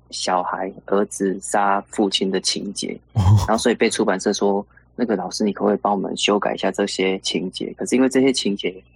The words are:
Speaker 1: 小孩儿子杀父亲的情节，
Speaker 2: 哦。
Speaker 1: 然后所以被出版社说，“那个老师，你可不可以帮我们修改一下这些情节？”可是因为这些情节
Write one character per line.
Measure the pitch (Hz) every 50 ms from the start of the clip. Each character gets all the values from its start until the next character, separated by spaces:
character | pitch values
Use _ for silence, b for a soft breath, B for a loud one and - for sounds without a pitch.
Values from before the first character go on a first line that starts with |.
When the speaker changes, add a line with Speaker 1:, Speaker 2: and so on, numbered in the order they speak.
| _ -
Speaker 1:
小 | - - - 95 90 90 90
孩 | - - 92 95 95 - - -
儿 | - 98 98 104
子 | 101 - - 98 98 92 98
杀 | - - - 104 101 98 98 98 98 -
父 | - - 107 98
亲 | - - 95 95
的 | - 190
情 | - - - - - - 196
节， | - - - - - - _ -
Speaker 2:
哦。 | 110 95 92 104 101 98
Speaker 1:
然 | - 107
后 |
所 | 113 - 123 107
以 |
被 | - 120 110
出 | - - 110
版 | 104 95 95
社 | - 104 101
说 | - 101 101 98 101 101 b b b b b _
，“那 | - 123
个 | 113 107
老 | 92 87 90
师， | - - 110
你 | 104
可 | 98 - 104
不 | 104
可 | 104
以 | 98
帮 | - 101 101
我 | 98
们 | 90 87 87
修 | 95 - - 101 104
改 | - 107 104
一 | -
下 | - 98
这 | 95 - 101
些 | 101 - - 95 95 95 95
情 | - - - - 90 92
节？” | - - - - - -
可 | -
是 | - 123
因 | 123 131
为 | 131
这 | - 135
些 | 131 135
情 | 127 - - 107 101
节 | 101 - 92 - - - _ _